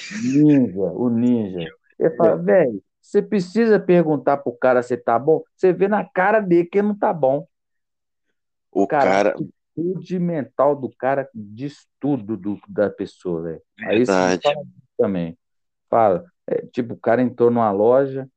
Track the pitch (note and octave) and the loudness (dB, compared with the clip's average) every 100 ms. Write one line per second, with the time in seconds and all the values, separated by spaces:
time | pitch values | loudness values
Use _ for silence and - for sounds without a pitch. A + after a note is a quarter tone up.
0 | - G#2 B2 C#3 D3+ C#3+ A#2 F#2 F#2 F2+ | -12 -8 -2 2 4 4 2 -2 -6 -2
1 | B2 A#2 B2 A#2+ G2+ F#2 D#2+ - _ - | -2 0 0 0 -2 -6 -10 -12 _ -2
2 | D#3+ - E3 E3 F3 G3 C#3 G2+ _ _ | -2 2 2 2 2 2 2 -2 _ _
3 | _ G3+ G3+ G#3 F3+ A3 A#3 G3+ G3 F3 | _ -2 0 -4 -2 -2 2 2 4 2
4 | D#3 D3 C#3+ C#3 - - B2+ B2 A#2+ A#2+ | 4 0 0 -2 -2 0 2 2 0 -4
5 | - A#2 C#3+ D#3 - - F#3 E3+ G3 G#3 | 0 0 2 0 0 0 0 2 0 -2
6 | F3+ - F#3+ A3 F#3+ F3 E3+ G3 G#3 G#3 | -4 -2 2 2 2 2 2 0 -2 -2
7 | G3+ F3+ C3 C#3+ E3+ _ _ _ _ _ | -2 0 0 -2 -6 _ _ _ _ _
8 | _ _ _ _ _ _ _ - G2 D3+ | _ _ _ _ _ _ _ -2 0 2
9 | A2+ G2 G#2 - - _ _ - F3 F#3 | 2 2 0 -2 -10 _ _ -8 -6 -6
10 | C#3+ F3+ F3 D#3+ A#2+ - C#3 C#3+ B2 - | -6 -4 -4 -4 -6 0 0 0 -6 -6
11 | B2+ C#3 C3+ A2+ G#2 G#2+ C#3 - _ _ | -2 -2 -4 -12 -16 -12 -14 -14 _ _
12 | C#3 C3 G2+ G#2+ G2+ G2 - F#2+ G2 - | -4 -4 -4 -6 -6 -10 -8 -2 -2 -2
13 | F#2 - F#2 E2 E2+ D#2 _ - A2 G#2 | -10 -10 -8 -6 -6 -12 _ -14 -4 0
14 | B2 F#2 F#2 F2+ D3 D3 C#3+ _ _ - | 2 2 2 2 -2 -4 -8 _ _ -4
15 | A2+ F#2 E2 - _ _ _ _ - A#2 | -2 -2 -6 -10 _ _ _ _ -4 2
16 | A2 F2 - _ - - - - A2+ G2 | 2 2 -4 _ -6 -6 -6 -8 -8 -6
17 | A#2+ A#2 B2 A#2+ A#2+ A#2+ A2+ G2 A2 C3 | -2 0 0 2 2 2 0 2 4 4
18 | C#3 C3+ C3 | 2 -6 -12